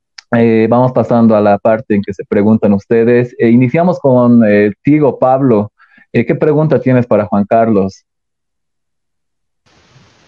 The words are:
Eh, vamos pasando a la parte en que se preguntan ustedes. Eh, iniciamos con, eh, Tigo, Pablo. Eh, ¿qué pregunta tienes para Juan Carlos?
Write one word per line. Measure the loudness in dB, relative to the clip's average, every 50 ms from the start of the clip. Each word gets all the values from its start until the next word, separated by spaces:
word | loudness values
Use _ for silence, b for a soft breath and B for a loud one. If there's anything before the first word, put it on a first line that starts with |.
| _ _ _ -20 _ _ -2
Eh, | 0 0 2 2 2 0 0
vamos | 0 0 0 0 0
pasando | -2 -2 0 0 0 2 2 2
a | 2
la | 2 0 0 0
parte | 0 -2 -2 -2 -2 -4 -4
en | -4 -4
que | -6 -10
se | -12 -10
preguntan | -6 -4 -2 0 0 0 0 0 0 -2
ustedes. | -2 -2 _ -2 0 0 2 0 0 -2 -4 -4 -2
Eh, | 0 2
iniciamos | 2 2 2 0 0 0 -2 -2 -2 -2
con, | -2 0 2 2 2 2 2 2 2
eh, | 2 2 2 0 0 -2 -4 _
Tigo, | 0 0 2 0 0 -2 -2
Pablo. | 0 0 0 0 0 0 0 0 -2 -4 -10 b b b b b b b -6
Eh, | -4 -4
¿qué | -2 -4
pregunta | -2 -2 0 0 0 0 0 -2 -2
tienes | 0 0 0 0 0
para | 0 -2 -2 -2
Juan | -2 -2 -4 -2
Carlos? | 0 0 0 0 0 0 -2 -2 -4 -6 -12 _ _ _ _ _ _ _ _ _ _ _ _ _ _ _ _ _ _ _ _ _ _ _ _ _ _ _ _ _ _ _ _ _ _ _ _ _ _ _ _ _ _ _ _ _